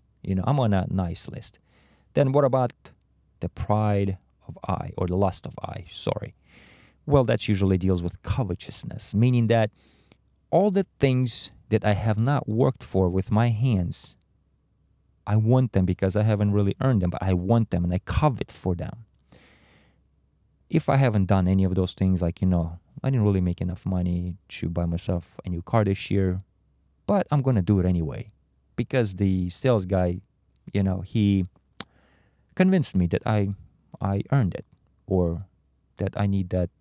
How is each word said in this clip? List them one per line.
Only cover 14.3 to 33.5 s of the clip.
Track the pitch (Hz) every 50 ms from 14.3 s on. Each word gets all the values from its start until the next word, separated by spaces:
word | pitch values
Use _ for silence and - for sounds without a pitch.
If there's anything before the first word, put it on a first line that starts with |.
| _ _ _ _ _ _ _ _ _ _ _ _ _ _ _ _ _ _ -
I | 104 107
want | 110 110 113 123 131 131 -
them | - 98 92
because | 87 90 - 98 95 90
I | 107
haven't | 107 110 107 101 104 101
really | 101 104 101 98 - -
earned | 131 135 123 98
them, | 90 87
but | - -
I | 92 95 90
want | 87 90 98 117 117 110 -
them | 85 87
and | 87 87
I | 90 95
covet | - - - - 156 151 117 - - -
for | - - - 95 87
them. | 82 78 - 110 117 - _ _ _ _ _ - - _ _ _ _ _ _ _ _ _ _ _ _ _ _ _ _ _ _ _ _ _ _ _ _ _ -
If | - 160 - -
I | 147
haven't | 135 135 123 107 104 95
done | 87 98 95 90 92
any | 95 95 95
of | 90 90
those | 95 92 90 -
things, | - 95 92 92 82
like, | 85 85 - -
you | 92
know, | 92 90 85 80 85 85 - _ _ - -
I | - 135
didn't | 135 120 104
really | 104 98 95
make | 90 87 85 -
enough | 90 90 87 - -
money | 95 95 90 90 87 87 87 87 90 87 - _ - - -
to | 90 85
buy | 82 87 87
myself | 85 85 87 - - 92 87 - _ _ - -
a | 92
new | 87 85
car | - - - 113
this | 104 101 98 - - -
year, | 101 98 95 92 90 95 - _ _ _ _ _ _ _ _ _ _ _ _ -
but | 208 190 - -
I'm | 156 143
gonna | 127 131 123 98
do | 85 101 104 95
it | 90
anyway | 92 90 85 80 76 - - - - - _ _ _ _ _ _ _ _
because | - 123 - - 127 113 98 98
the | 92 101 95 95 92 90 90
sales | - - - 131 117 104 92
guy, | 90 95 92 90 87 90 92 - _ _ _ _ _ _ _ _ -
you | - 101 98
know, | 95 92 92
he | 92 - - 113 104 101 98 95 90 - _ _ _ _ _ - - _ _ _ _ _ _ _ _ _ _ _ _ _ -
convinced | - 185 185 190 180 131 - -
me | 92 87
that | 85 87 - -
I, | 113 110 104 101 98